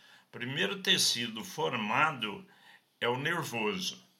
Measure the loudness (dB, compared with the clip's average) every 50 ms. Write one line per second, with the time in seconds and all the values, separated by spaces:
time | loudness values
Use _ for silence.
0 | -20 -20 -20 -20 _ _ -10 -8 -6 -4 0 0 0 0 -2 -2 2 4 4 6
1 | 6 2 2 0 -2 -4 -4 -8 -10 -8 -4 -2 -2 0 0 -2 0 2 4 4
2 | 4 4 2 -2 -4 -6 -6 -8 -12 -18 -20 -20 -20 -20 -20 -20 _ _ _ _
3 | 0 0 0 2 0 -2 -2 -2 -2 -4 -2 0 0 0 0 0 -4 -4 -6 -8
4 | -18 _ _